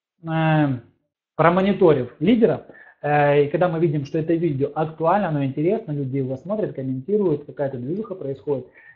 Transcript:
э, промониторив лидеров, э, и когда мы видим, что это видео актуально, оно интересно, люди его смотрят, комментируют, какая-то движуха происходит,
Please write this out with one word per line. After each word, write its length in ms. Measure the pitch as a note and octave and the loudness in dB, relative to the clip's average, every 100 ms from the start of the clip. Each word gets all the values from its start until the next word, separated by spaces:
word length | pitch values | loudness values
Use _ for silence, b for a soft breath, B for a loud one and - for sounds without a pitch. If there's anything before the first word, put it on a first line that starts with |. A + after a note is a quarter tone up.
| _ _ | _ _
э, 440 | E3 D#3+ D#3+ D#3 C#3+ A#2+ - _ _ _ _ - | -4 0 2 2 2 -2 -8 _ _ _ _ 0
промониторив 800 | D#3+ F3+ G3 G3 F3 C3 B2 - | 2 4 2 4 4 4 0 -2
лидеров, 420 | E3+ A#3 E3+ C3+ - B B B | 2 4 4 2 -6 B B B
э, 420 | D3 D3 C#3+ D3 | 0 2 4 4
и 40 | C#3+ | 2
когда 180 | E3 F3+ | 2 0
мы 120 | D#3+ | 0
видим, 260 | D#3+ D3 C#3 | 0 0 -4
что 120 | D#3+ | -4
это 160 | D#3+ | -2
видео 380 | E3 E3+ C3 C#3+ | 0 0 -2 -4
актуально, 540 | D#3 D#3+ - D#3+ G3+ F3+ | -2 -4 -2 0 0 0
оно 160 | D3 | -2
интересно, 480 | C3+ D3 E3 A3 - | -2 -2 -2 -2 -4
люди 260 | C#3+ C3 C3+ | -6 -4 -4
его 200 | B2+ C3+ | -4 -6
смотрят, 360 | F3 G#3+ D#3 | -6 -4 -4
комментируют, 720 | C3+ C3 C3 D#3 G#3 F#3 D3 - | -6 -6 -6 -2 0 0 -2 -6
какая-то 320 | C#3 C#3 B2+ | -6 -6 -6
движуха 380 | B2+ G3 G#3+ - | -6 -6 -8 -10
происходит, 520 | C3+ C3+ D3 C3+ - b b | -10 -8 -6 -6 -6 b b